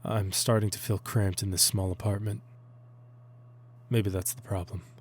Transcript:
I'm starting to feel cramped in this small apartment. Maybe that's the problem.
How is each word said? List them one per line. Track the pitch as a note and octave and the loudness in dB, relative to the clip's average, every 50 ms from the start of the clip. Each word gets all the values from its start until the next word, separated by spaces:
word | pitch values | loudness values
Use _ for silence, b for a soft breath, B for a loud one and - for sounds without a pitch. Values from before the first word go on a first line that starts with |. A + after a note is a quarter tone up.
| _ | _
I'm | - G#2+ A2 G2+ F#2+ | -2 0 0 0 0
starting | F#2 - - - A#2+ A2 G#2+ G#2 | 0 -2 2 4 4 4 4 0
to | - - | -2 -4
feel | - - G#2+ | -2 -2 -2
cramped | F#2 - - - A#2+ G#2 G2 F#2+ - | -2 -2 0 0 2 2 2 2 0
in | - G2+ | -2 -2
this | F#2 F2 | 2 2
small | - - - G#2 F#2+ F#2+ | 2 2 4 2 0 0
apartment. | F#2 - - A2 G2+ G2 G#2 G#2+ G2+ A2+ - - - - - - - - - - - - - - - - - - - - - - - - - - - - - - | -2 -2 -2 -2 -2 0 -2 -4 -6 -6 -8 -14 -20 -20 -20 -20 -20 -20 -20 -20 -20 -20 -20 -20 -20 -20 -20 -20 -20 -20 -20 -20 -20 -20 -20 -20 -20 -20 -6 0
Maybe | B2 A#2 G#2 G2+ | 2 2 4 4
that's | F#2 F#2 F2+ - - | 0 0 -2 -2 -4
the | - | -6
problem. | - - G#2 F#2+ F2 - - F#2+ - - - - | -6 -4 -4 -4 -4 -4 -8 -10 -10 -12 -20 -20